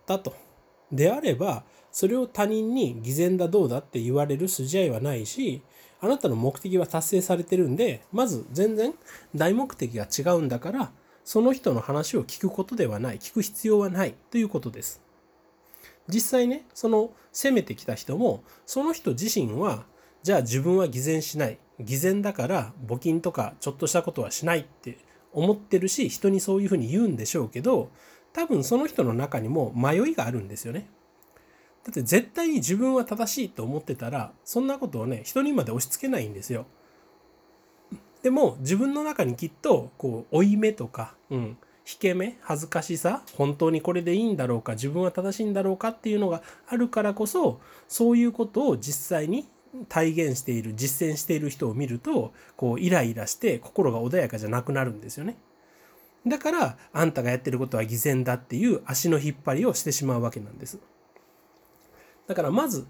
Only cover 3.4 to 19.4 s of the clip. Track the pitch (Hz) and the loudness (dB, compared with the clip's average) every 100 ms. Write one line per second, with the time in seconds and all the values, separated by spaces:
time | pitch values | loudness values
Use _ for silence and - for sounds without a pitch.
3.4 | 170 202 143 123 - 123 117 139 147 139 | 4 4 2 0 -4 -4 0 0 0 0
4.4 | 185 - 131 185 175 110 139 123 107 - | -2 -2 -2 2 2 2 -2 -4 -6 -4
5.4 | 247 123 - - - _ 202 277 170 113 | -4 -4 -10 -20 -20 _ 0 2 2 2
6.4 | 123 - 190 185 165 165 - 190 180 175 | 0 -2 0 0 2 -2 0 0 2 0
7.4 | 175 185 156 147 233 120 - 208 247 131 | 2 2 2 2 0 0 -4 -2 0 0
8.4 | - 131 208 214 240 320 - - - 151 | -4 0 2 2 0 -2 -14 -20 -10 0
9.4 | 160 226 269 - 123 113 113 - 147 175 | 2 2 0 -4 -6 -6 -6 -2 2 2
10.4 | 143 120 165 254 226 - _ _ - 220 | 2 -2 -4 -4 -4 -6 _ _ 0 4
11.4 | 240 262 - 120 - 147 156 220 - - | 4 4 2 0 0 -2 0 -2 -2 -2
12.4 | 190 - 190 226 135 104 123 101 - 226 | -2 -2 -4 0 -2 0 -4 -6 -6 -4
13.4 | 202 - 220 208 196 180 190 - _ 240 | -4 -4 2 4 2 0 -2 -4 _ -2
14.4 | 208 156 127 - - - _ _ _ _ | 0 -2 -6 -8 -12 -12 _ _ _ _
15.4 | _ _ _ - - - - 208 - 254 | _ _ _ -20 -20 -20 -4 -2 2 2
16.4 | 247 285 - - 233 220 226 - _ - | 2 0 -8 -4 2 2 2 -4 _ -2
17.4 | 277 247 - 104 - 110 - 147 240 196 | 2 2 2 -6 -6 -6 -4 0 2 0
18.4 | - - - 262 302 330 - 123 214 208 | -6 -20 -6 -2 -2 -2 -2 -2 -2 0